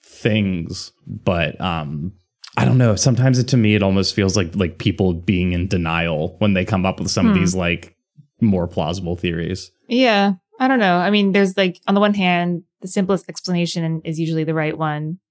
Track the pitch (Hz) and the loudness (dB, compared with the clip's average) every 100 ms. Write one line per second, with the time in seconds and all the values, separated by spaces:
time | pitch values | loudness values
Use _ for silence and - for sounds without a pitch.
0 | - - 120 107 101 90 85 87 - _ | -20 -4 0 0 0 -2 -6 -10 -14 _
1 | - 104 - 87 76 - 92 82 76 76 | -16 -6 -2 0 -2 -4 -4 -4 -6 -6
2 | 85 - _ _ - - 123 123 123 98 | -8 -10 _ _ -10 -2 2 4 4 4
3 | 135 113 127 127 123 127 107 104 98 95 | 2 4 2 2 2 4 4 4 4 2
4 | 92 - 95 95 87 98 90 82 - - | 0 0 2 2 -2 -2 -4 -2 -4 0
5 | 95 85 87 92 90 87 92 95 82 82 | 0 0 -2 0 0 0 -2 -2 0 0
6 | 85 78 80 - 104 95 92 98 92 92 | -2 -2 -4 0 0 2 0 0 0 -2
7 | 87 - 220 95 87 92 87 85 - _ | -4 0 2 2 0 0 -2 -4 -6 _
8 | _ _ - _ 113 95 85 101 78 92 | _ _ -20 _ 2 2 0 -2 -4 -4
9 | 87 87 92 82 82 92 - _ _ 247 | -6 -4 -4 -4 -6 -8 -10 _ _ 0
10 | 254 208 202 190 _ - 262 262 196 175 | 2 2 0 -2 _ -4 0 2 2 2
11 | 180 208 196 190 196 190 190 180 - 202 | 2 2 2 2 2 2 -2 -2 0 2
12 | 208 202 185 175 175 175 - _ 185 208 | 2 2 2 2 0 -4 -8 _ -4 -2
13 | 190 190 - 165 - 175 170 175 165 160 | 0 -2 -4 -12 -4 -2 -2 -2 -4 -4
14 | 165 156 160 160 156 160 151 - 156 151 | -6 -4 -2 -2 -2 -2 -2 -2 -4 -4
15 | 156 180 _ | -6 -8 _